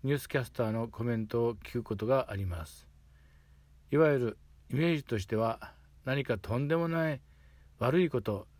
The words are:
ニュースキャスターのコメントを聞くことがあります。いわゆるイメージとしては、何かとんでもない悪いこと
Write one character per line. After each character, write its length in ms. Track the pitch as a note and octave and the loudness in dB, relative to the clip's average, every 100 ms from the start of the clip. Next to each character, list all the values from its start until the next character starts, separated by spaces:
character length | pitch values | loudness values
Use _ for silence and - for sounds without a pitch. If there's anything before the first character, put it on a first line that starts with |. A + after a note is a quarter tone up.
ニ 100 | C3+ | 0
ュ 20 | C#3+ | -2
ー 20 | |
ス 100 | - | 0
キ 80 | C#3+ | -2
ャ 80 | |
ス 60 | A#2+ | -2
タ 140 | - | -2
ー 60 | A2+ | -2
の 160 | A2 A2+ | 0 -4
コ 160 | - | -4
メ 120 | A#2 A#2 | -2 -2
ン 120 | G#2+ | 0
ト 160 | A#2 | 0
を 100 | A#2 | 0
聞 200 | A2 - | 0 -6
く 80 | B2 | -6
こ 100 | A2+ | -4
と 120 | G2+ G#2+ | -4 2
が 260 | C3+ B2 | 2 2
あ 40 | G2+ | -4
り 80 | |
ま 220 | F#2+ E2+ D#2+ | -4 -6 -10
す。 220 | - - - - - - - - - - - - | -14 -20 -20 -20 -20 -20 -20 -20 -20 -20 -20 -2
い 40 | C#3+ | 4
わ 140 | D#3 | 6
ゆ 80 | C#3 | 6
る 200 | A#2+ - - - - | 2 -4 -16 -20 -4
イ 40 | |
メ 200 | B2+ E3+ | 0 2
ー 20 | D#3+ | 0
ジ 80 | |
と 140 | - A2 | 0 -4
し 60 | F#2+ | 0
て 100 | A2 | 0
は、 380 | A2+ A#2 - - - - | 0 -2 -8 -18 -20 -12
何 200 | - C#3 | -4 -4
か 140 | C3+ A2 | -2 -4
と 200 | - A#2+ | -2 -2
ん 80 | C#3+ | 0
で 80 | |
も 140 | E3 E3 | 0 0
な 240 | E3 D#3+ | 0 0
い 80 | C#3 - - - - - - | -2 -8 -20 -20 -20 -20 -2
悪 240 | A#2 D#3+ | 2 4
い 80 | F3 | 2
こ 100 | B2 | 0
と 280 | G#2 G2+ - | -2 -4 -6